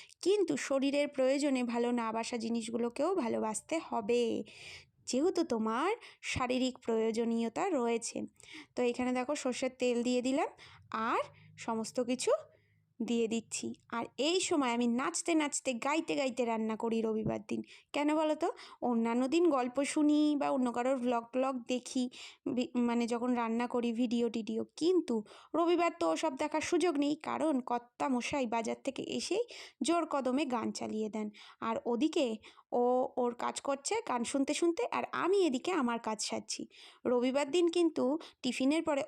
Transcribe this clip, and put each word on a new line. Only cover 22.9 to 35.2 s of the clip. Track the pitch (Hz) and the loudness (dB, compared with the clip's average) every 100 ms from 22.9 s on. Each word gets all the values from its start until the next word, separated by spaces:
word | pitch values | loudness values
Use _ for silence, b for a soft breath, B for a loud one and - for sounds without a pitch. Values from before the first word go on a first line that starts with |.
| 233 233 | 2 0
যখন | 240 247 | 0 0
রান্না | 240 226 226 240 | 0 0 -2 -2
করি | 247 233 | 0 0
ভিডিও | 226 247 233 233 | 0 0 2 0
টিডিও, | 233 208 220 226 - | -2 -4 -4 -4 -2
কিন্তু | 320 370 330 226 214 B B 311 | 2 2 2 -2 -2 B B 0
রবিবার | 339 349 339 330 | 2 4 2 0
তো | 330 | 0
ওসব | 320 320 262 | 0 -2 -2
দেখার | 302 311 | -2 -2
সুযোগ | - 339 349 277 | 0 2 2 2
নেই, | 285 294 | 0 -2
কারণ | - 240 302 269 | -4 -2 0 0
কর্তা | 247 240 240 - 285 | 0 -4 -4 -4 0
মশাই | 247 233 294 247 | 0 0 -2 0
বাজার | 233 226 240 | -2 -2 -4
থেকে | - 254 | -6 -6
এসেই | - 247 - 381 480 B B B | -4 -4 -2 -2 -2 B B B
জোর | 247 339 311 | 0 2 0
কদমে | 285 254 254 302 | -2 0 0 0
গান | 240 214 | -2 -4
চালিয়ে | 208 226 214 214 | -6 -6 -4 -4
দেন। | 214 208 208 B B | -4 -8 -10 B B
আর | 226 226 233 | -4 -2 -2
ওদিকে | 233 311 330 254 220 B B B | 0 2 2 0 -2 B B B
ও | 247 247 254 254 - | 0 2 2 0 0
ওর | 240 | -2
কাজ | 233 240 233 | -2 -4 -4
করছে | - 277 - 440 453 | -4 -4 -2 -4 -2
গান | 247 | -2
শুনতে | 233 277 277 | -2 0 0
শুনতে, | 294 339 330 480 | 0 0 0 -2
আর | 247 240 | -4 -4
আমি | 254 | -2